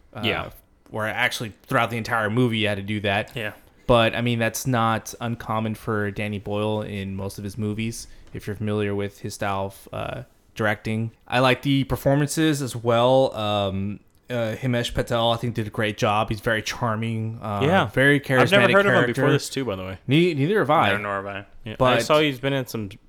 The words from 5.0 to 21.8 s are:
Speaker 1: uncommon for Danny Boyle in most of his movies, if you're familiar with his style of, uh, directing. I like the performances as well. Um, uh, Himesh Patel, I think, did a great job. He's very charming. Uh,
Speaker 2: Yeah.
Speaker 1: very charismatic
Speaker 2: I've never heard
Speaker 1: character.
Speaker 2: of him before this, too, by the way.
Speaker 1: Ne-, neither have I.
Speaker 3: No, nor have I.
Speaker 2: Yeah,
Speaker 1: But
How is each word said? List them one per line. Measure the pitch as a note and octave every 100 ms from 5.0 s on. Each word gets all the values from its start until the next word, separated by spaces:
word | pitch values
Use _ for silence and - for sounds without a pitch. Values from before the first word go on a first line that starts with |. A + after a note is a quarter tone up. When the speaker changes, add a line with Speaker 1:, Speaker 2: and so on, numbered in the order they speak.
| - -
Speaker 1:
uncommon | A#2 A#2 - A2 A2
for | G#2+ - G#2+ G2+
Danny | G2 G#2 G#2
Boyle | G#2 G#2 G#2+ G#2+
in | G#2 G2+ F#2+
most | F#2+ G2 -
of |
his | G2+ F#2+
movies, | G#2+ G#2 A2+ A2+ - - -
if | A2 -
you're | G2+
familiar | G#2+ G#2 G2+
with | G2+ G2+ -
his | G#2
style | - G2+ G2 G2
of, | - -
uh, | G#2+ G#2+ - B2 _ _
directing. | - G#2+ G#2+ A2+ A2 A2+ - -
I | B2
like | C3 B2
the | C#3+ C#3
performances | C3 C3 C#3+ C#3 C#3+ - D#3+ C#3+
as | C3
well. | A#2 A#2 A#2 B2 C3 C3+ -
Um, | G#2 G#2 G2 F#2+ G2+ G2+ _ _ -
uh, | B2 A2+ G#2+
Himesh | C3 A#2+ A#2
Patel, | - A#2+ A#2+ A#2
I | A2+
think, | A#2+
did | A2 G#2+
a |
great | - G#2+ G#2
job. | A2+ G#2 A2
He's | G#2+
very | - A2
charming. | G#2 - A#2 A2 A2+ A2+ A2 A2+
Uh, | A2 G#2
Speaker 2:
Yeah. | C#3 F#3+ C3
Speaker 1:
very | - C#3 C#3+
charismatic | - C3
Speaker 2:
I've | C3
never | G3 -
heard | -
Speaker 1:
character. | -
Speaker 2:
of | B2
him | A#2+
before | A#2+ C3+
this, | C3+ -
too, | - B2
by | F#2+
the |
way. | F#2 F#2+ -
Speaker 1:
Ne-, | C#3+ F3+
neither | D3 C#3+ G#3+
have | C3+
I. | D#3+ G#2+
Speaker 3:
No, | G#2
nor | G#2 G2
have | G2
I. | G2 G2+ -
Speaker 2:
Yeah, | A2+
Speaker 1:
But | G#2+